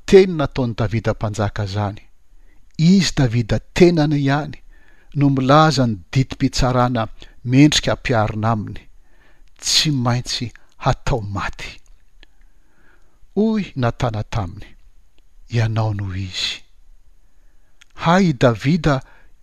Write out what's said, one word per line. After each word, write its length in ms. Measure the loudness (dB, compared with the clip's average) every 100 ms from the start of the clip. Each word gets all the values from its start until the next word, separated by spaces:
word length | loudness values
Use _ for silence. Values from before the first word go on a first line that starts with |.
| 6
teny 300 | 6 6 2
nataon'i 360 | -4 -2 -4 -2
Davida 340 | -2 -2 -2
mpanjaka 500 | -4 -4 -2 -4 -4
izany. 360 | -6 -4 -6 -8 -16 -20 -20 -20 -20 -20 -12 0
Izy 340 | 4 4 4 0
Davida 420 | 0 0 0 -4 -2
tenany 480 | 4 4 6 2 0
ihany 320 | 0 -2 -4 -12 -18 -20 -20 -20 -10
no 160 | 0 0
milaza 560 | 2 4 4 4 2 0
ny 120 | -4 -2
didim-pitsarana 960 | -2 -2 -2 -2 0 0 2 0 0 -4 -10 -20 -12
mendrika 480 | 0 6 6 4 0
ampiarina 580 | -2 0 0 0 -2 -2
aminy. 320 | -2 -4 -12 -16 -20 -20 -20 -20 -20 -20 -12
Tsy 320 | -4 0 0
maintsy 600 | 0 0 -2 -4 -8 -10 -12 -20 -6
hatao 420 | -2 -2 -2 -2
maty. 600 | -4 -6 -8 -8 -12 -16 -20 -20 -20 -20 -20 -20 -20 -20 -20 -20 -20 -20 -20 -20 -8
Hoy 380 | -2 0 -2 -4 -4
Natana 460 | -4 -2 -4 -4
taminy, 440 | -6 -6 -6 -10 -18 -20 -20 -20 -20 -20 -20 -20 -6
"Ianao 460 | -2 -2 -2 -2
no 200 | -4 -6
izy." 460 | -8 -8 -8 -8 -10 -16 -20 -20 -20 -20 -20 -20 -20 -20 -20 -20 -20 -20
Hay 380 | -6 0 2 2
Davida 680 | 2 0 2 0 0 0 -2 -6 -20 -20 -20